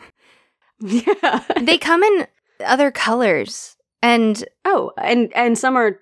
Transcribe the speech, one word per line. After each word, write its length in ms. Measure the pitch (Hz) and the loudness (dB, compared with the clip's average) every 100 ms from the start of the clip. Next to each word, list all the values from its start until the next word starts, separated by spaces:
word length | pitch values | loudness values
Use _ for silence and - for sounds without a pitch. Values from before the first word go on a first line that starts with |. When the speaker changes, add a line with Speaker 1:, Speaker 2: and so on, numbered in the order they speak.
| - _ _ _ _ _ _ - | -20 _ _ _ _ _ _ -16
Speaker 1:
Yeah. 640 | 208 233 233 415 302 247 - 339 | -6 -2 0 0 0 -2 -4 -2
Speaker 2:
They 160 | 254 330 | 0 0
come 260 | - 339 | 2 2
in 240 | 427 392 - _ _ - - | 4 2 -2 _ _ -10 -2
other 260 | 262 285 | 0 0
colors. 840 | - - 233 240 156 101 - - _ _ _ | 0 -2 0 0 0 -4 -10 -18 _ _ _
And 420 | 240 233 220 214 - _ 370 | 0 2 2 -2 -8 _ -2
Speaker 1:
Oh, 260 | 370 - - | 0 -2 -4
and, 340 | - 240 233 | 0 0 0
and 240 | - 240 226 | 0 0 0
some 180 | 262 262 | 0 2
are 220 | 220 196 | 0 -2